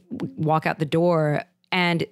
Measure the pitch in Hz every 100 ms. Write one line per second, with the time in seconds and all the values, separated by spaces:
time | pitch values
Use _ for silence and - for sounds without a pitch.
0 | - - - - 156 156 165 - 156 160
1 | 175 165 151 147 - _ _ 185 175 170
2 | -